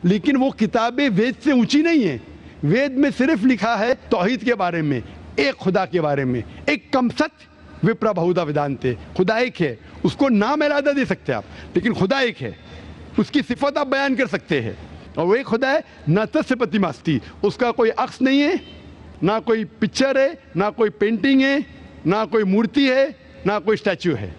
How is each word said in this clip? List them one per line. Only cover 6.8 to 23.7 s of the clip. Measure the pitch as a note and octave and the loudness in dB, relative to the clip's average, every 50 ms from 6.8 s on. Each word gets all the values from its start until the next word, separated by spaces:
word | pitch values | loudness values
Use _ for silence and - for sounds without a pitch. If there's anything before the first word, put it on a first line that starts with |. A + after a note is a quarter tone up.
| - - - | -4 -2 -2
कम | C4 B3 A#3 | 0 0 0
सत्य | - - D4+ E4 _ _ - _ - - - - - - - | 0 -2 -4 -4 _ _ -20 _ -20 -20 -20 -20 -10 -2 0
विप्रा | F#3 A3+ A#3 G#3+ A3 G#3 | 0 0 2 0 0 0
बहुधा | F3+ E3 F3 F3+ F3+ F3 | 2 0 0 0 0 -2
वेदांते, | D3 D3 D3+ C#3+ C#3+ C#3 A#2+ - C3 A#2+ - - - - - | 0 -2 -2 -2 -2 -4 -4 -4 -4 -4 -4 -10 -10 -2 -2
खुदा | F#3 F3+ A3+ A3+ | 0 0 2 0
एक | B3 B3+ - - | 0 -2 0 -2
है। | E3+ C#3 A#2 - - - - - - | -2 -2 -2 -6 -14 -20 -20 -2 -2
उसको | E3 - - C#4+ C4+ | -2 2 2 2 4
नाम | A#3+ G3+ G3+ A3+ C#4+ D4+ D#4 | 4 4 2 2 2 2 2
अलहदा | D4 D4 C#4+ C#4 D4 | 2 0 2 0 0
दे | C#4+ C#4 B3+ | 0 0 0
सकते | - F#3+ - - - | -2 -2 -4 -2 -4
हैं | C3 G#2+ | -4 -4
आप, | G2 - - - - - - | -4 -10 -18 -18 -18 -4 -2
लेकिन | - - A#3+ G3+ | 0 0 0 0
खुदा | - - F#3+ C4+ C#4 | 0 2 2 2 2
एक | C4 A#3 G3+ - | 0 -2 -2 -4
है। | C#3 A2 E2+ - - - - - - - - - - - - - | -8 -10 -10 -12 -18 -20 -20 -18 -18 -18 -20 -20 -20 -6 -2 -2
उसकी | G#3+ - - D4 | -2 0 0 -2
सिफत | G#3 - B3 A#3 - C#4+ C#4+ D#4 | 0 0 -4 -2 -2 -2 0 -2
आप | D4 C4 | -2 0
बयान | C4+ C4+ C#4 C#4 C4 | 0 0 0 0 0
कर | G3+ C4 F#3+ | 0 -2 -2
सकते | D#3 F#3+ - - E3 C#3 | -2 -6 -4 -2 -2 -2
हैं। | A2+ A2 F2 - - - - - - - - - | -2 -4 -8 -10 -16 -18 -18 -20 -20 -12 -6 -2
और | D#3+ | 0
वो | F3+ G3+ | 2 2
एक | B3 C4+ | 0 0
खुदा | E3+ G3 A3+ C4+ C4 | -2 -2 0 0 0
है, | C4+ D#4+ - - - - - - | 0 0 -2 -4 -18 -10 -2 0
न | D#3+ G3+ A3 | 0 2 0
तस्य | - - D#4 - - C4 | 0 0 -2 0 0 -2
प्रतिमास्ति, | B3 B3 F3+ D3 G#3+ F#3+ E3 C#3 - - F3 D3+ A#2+ - - - - - | -2 -2 -2 0 0 0 -2 -2 -4 -2 -2 -2 -2 -2 -8 -10 -2 -2
उसका | G#3 - - B3 A#3+ | -2 0 0 -2 -2
कोई | A#3 - A#3 A3+ | 2 2 0 0
अक्स | - - B3 B3 - - | 2 0 -4 -4 -2 -2
नहीं | B3+ C4 C4+ C#4 | 0 2 2 2
है, | D4 C#4+ G4 C#4+ - - - - - - - - - - - - D3+ | 2 2 0 -2 -4 -10 -20 -20 -20 -20 -20 -20 -20 -20 -10 -2 0
ना | F3+ G#3+ A3 | 0 0 0
कोई | G#3+ A#3 A3+ A3+ G#3+ | 0 0 0 0 0
पिक्चर | - - - A3+ G#3 - - C4 C4+ C4+ C4+ | -6 -4 -4 -4 -4 0 0 0 2 2 2
है, | C4+ C#4 E4+ - - - - D#3+ | 2 2 0 -4 -18 -8 -4 -2
ना | G3 G#3 | -2 -2
कोई | G3+ A3+ A3+ G#3+ | 0 0 0 0
पेंटिंग | G#3+ - G3+ G#3+ A3+ G#3+ - C#4 C#4 C4+ | 0 0 0 0 0 0 2 2 4 4
है, | C4 C4+ C#4 D4 C4 - - - - - - - - D3+ | 4 4 2 0 -2 -6 -12 -20 -20 -20 -20 -6 -2 -2
ना | F#3 G#3+ A3 | 0 0 -2
कोई | D#3 F3+ A3+ G#3+ | 0 0 0 2
मूर्ति | F#3+ F#3+ G#3 A#3 - - C#4+ C#4 C4+ | 2 2 2 2 2 2 2 2 4
है, | B3+ C4+ C4+ D#4+ - - - - - - - F#3+ | 4 2 2 0 -2 -10 -20 -20 -20 -6 -4 -2
ना | G#3 G#3 | -2 -2
कोई | G3+ G3+ | 0 0